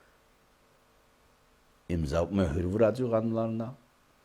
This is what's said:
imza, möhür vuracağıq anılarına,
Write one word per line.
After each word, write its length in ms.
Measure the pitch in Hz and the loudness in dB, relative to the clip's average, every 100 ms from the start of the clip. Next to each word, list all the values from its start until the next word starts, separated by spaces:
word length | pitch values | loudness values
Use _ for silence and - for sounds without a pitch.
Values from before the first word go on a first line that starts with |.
| _ _ _ _ _ _ _ _ _ _ _ _ _ _ _ _ _ _ - | _ _ _ _ _ _ _ _ _ _ _ _ _ _ _ _ _ _ -6
imza, 360 | 87 76 82 85 | -2 0 0 2
möhür 400 | 98 87 78 87 | 2 0 0 -2
vuracağıq 500 | 104 107 110 127 113 | 2 2 2 0 0
anılarına, 580 | 113 113 113 113 117 139 _ _ _ _ | 0 -2 -2 -4 -8 -12 _ _ _ _